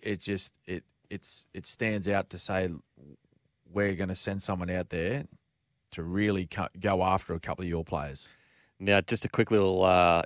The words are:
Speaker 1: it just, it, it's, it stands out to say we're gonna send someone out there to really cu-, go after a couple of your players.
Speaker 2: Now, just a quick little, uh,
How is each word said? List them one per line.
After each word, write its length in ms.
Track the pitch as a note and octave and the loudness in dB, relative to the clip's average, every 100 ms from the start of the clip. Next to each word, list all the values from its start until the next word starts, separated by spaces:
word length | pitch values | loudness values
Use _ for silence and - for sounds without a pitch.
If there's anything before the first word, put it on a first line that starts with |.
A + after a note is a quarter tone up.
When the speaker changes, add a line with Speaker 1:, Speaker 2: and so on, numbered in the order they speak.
Speaker 1:
it 180 | - G2 | -6 -8
just, 320 | - G2 - _ - | -4 -6 -6 _ -10
it, 180 | F2+ _ _ - | -10 _ _ -16
it's, 380 | G2 - - - | -14 -14 -18 -16
it 120 | - - | -14 -12
stands 420 | - A2+ G#2+ F#2 | -6 -2 -2 0
out 220 | G2+ - | -2 -2
to 100 | F2+ | -8
say 300 | - F#2+ F#2 D#2+ _ _ C#2+ - _ _ _ _ _ | -4 -2 -2 -6 _ _ -20 -20 _ _ _ _ _
we're 260 | F#2+ G2+ F2+ | -2 -2 0
gonna 200 | F#2+ F#2 | -4 -4
send 260 | - G2 | -4 -4
someone 280 | - F#2 F2+ | -4 -4 -4
out 200 | F2+ F2 | -4 -4
there 360 | E2+ E2+ C#3 - - _ _ _ _ _ | -4 -2 -4 -8 -16 _ _ _ _ _
to 120 | - | -10
really 420 | E2 F#2+ G#2 G2 F2 | -4 0 2 0 -2
cu-, 220 | - F2+ F#2 | -6 -8 -2
go 240 | G2+ F#2+ | 0 2
after 300 | F#2 F#2+ - | 4 2 -2
a 60 | E2+ | -8
couple 240 | - - | -6 -6
of 60 | F#2 | -4
your 140 | E2 | -4
players. 460 | E2 E2 C#2+ C#2 - _ _ _ _ - | -4 -6 -6 -10 -16 _ _ _ _ -6
Speaker 2:
Now, 200 | G2 G2+ | 4 4
just 220 | F2 A2+ | 4 -2
a 60 | - | -2
quick 200 | - G#2+ | 0 4
little, 320 | A2 F#2+ F#2 | 6 4 4
uh, 400 | F#2 F2+ F2 E2+ | 6 8 6 6